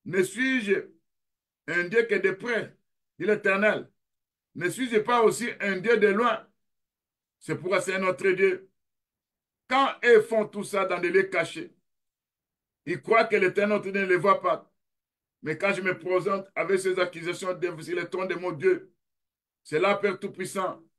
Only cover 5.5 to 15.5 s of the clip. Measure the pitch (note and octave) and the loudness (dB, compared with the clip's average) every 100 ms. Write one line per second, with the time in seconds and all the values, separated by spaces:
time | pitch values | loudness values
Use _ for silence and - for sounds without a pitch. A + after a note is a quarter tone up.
5.5 | - G3+ F#3 G3 A3+ G3+ G3 A#3+ A3 - | -4 -4 -2 2 4 4 4 2 0 -8
6.5 | _ _ _ _ _ _ _ _ _ - | _ _ _ _ _ _ _ _ _ -8
7.5 | C#3+ F3 F#3+ - F#3+ F#3 F#3 F#3+ F#3 F#3+ | -6 -2 -2 0 0 -2 0 0 4 2
8.5 | F#3 - _ _ _ _ _ _ _ _ | 0 -8 _ _ _ _ _ _ _ _
9.5 | _ - C4 C4+ - A#3 A3+ A3 A3+ G#3 | _ -2 0 0 2 6 6 6 0 -2
10.5 | G#3 F#3+ G3 F3+ F3 F3 F#3 F#3+ F3+ D#3+ | -6 -6 -4 -2 -2 2 2 2 0 -4
11.5 | D#3+ E3 _ _ _ _ _ _ _ _ | -8 -14 _ _ _ _ _ _ _ _
12.5 | _ _ _ - E3+ - A3 A3 G3+ F#3 | _ _ _ -10 -10 2 2 4 2 2
13.5 | G3 G#3 G#3 F#3+ G3 F#3+ F3+ G3 F#3 F3+ | 2 0 0 -2 -2 2 2 4 2 0
14.5 | D#3 - _ _ _ _ _ _ _ C#3+ | -2 -6 _ _ _ _ _ _ _ -8